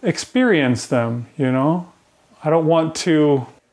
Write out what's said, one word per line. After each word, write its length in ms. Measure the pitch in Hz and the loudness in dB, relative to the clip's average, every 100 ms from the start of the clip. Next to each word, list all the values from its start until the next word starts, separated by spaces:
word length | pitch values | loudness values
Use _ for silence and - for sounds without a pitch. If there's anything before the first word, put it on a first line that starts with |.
experience 840 | 233 - - 254 254 180 135 120 - | -4 -6 -4 -2 2 2 2 -2 -2
them, 400 | 131 117 120 117 - | -2 -2 -4 -10 -4
you 140 | 135 | -2
know? 400 | 127 143 175 175 _ _ _ _ _ | 0 0 -2 -6 _ _ _ _ _
I 80 | 151 | -2
don't 160 | 160 160 | 0 2
want 280 | 165 160 160 | 0 0 -4
to 500 | - 156 151 143 123 - _ | 0 2 4 2 -2 -16 _